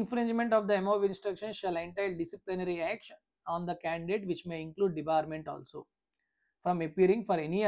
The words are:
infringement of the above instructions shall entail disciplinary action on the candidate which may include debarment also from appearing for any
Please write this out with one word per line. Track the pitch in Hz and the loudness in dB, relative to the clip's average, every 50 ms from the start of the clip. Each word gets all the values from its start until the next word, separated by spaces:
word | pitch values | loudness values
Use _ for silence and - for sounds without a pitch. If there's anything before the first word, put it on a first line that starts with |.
infringement | 220 208 247 240 240 233 226 233 233 233 226 220 | 2 0 0 0 0 2 2 0 2 4 4 2
of | 208 196 | 4 4
the | 208 196 | 2 2
above | 190 202 208 208 196 196 | 4 2 2 4 4 2
instructions | 190 - - 208 185 175 208 220 208 - | 0 -2 -4 -6 -6 -4 -8 -8 -8 -4
shall | - 185 170 165 170 | -4 -2 -2 -2 -4
entail | 175 175 202 202 196 180 165 | -6 -4 -4 -4 -2 -2 -4
disciplinary | 170 170 - 202 _ - 185 185 185 180 175 170 165 170 220 | -6 -8 -8 -12 _ -4 -4 -2 -2 -2 -2 -2 -2 -4 -4
action | 226 - - - _ _ _ _ _ _ - 170 | -6 -10 -18 -20 _ _ _ _ _ _ -6 -4
on | 170 175 170 | -4 -2 -4
the | 175 175 - | -4 -4 -4
candidate | 165 165 170 165 170 196 214 202 180 | -4 -4 -4 -2 -2 -2 -2 0 -2
which | 170 170 - 175 | -4 -4 -4 -8
may | 165 160 160 | -6 -6 -6
include | 160 160 - 202 190 165 156 | -8 -2 0 2 2 2 0
debarment | 147 156 160 156 156 156 156 156 156 151 143 | 0 2 2 2 2 0 -6 -8 -8 -8 -10
also | - 143 - - 147 - _ _ _ _ _ _ _ _ _ _ _ _ _ _ _ _ | -10 -12 -14 -14 -14 -16 _ _ _ _ _ _ _ _ _ _ _ _ _ _ _ _
from | 175 180 175 165 | 0 0 0 0
appearing | 160 160 190 185 180 196 233 196 - | -2 4 6 6 6 6 4 2 0
for | 185 165 147 156 | 0 0 0 0
any | 170 202 214 | 0 2 4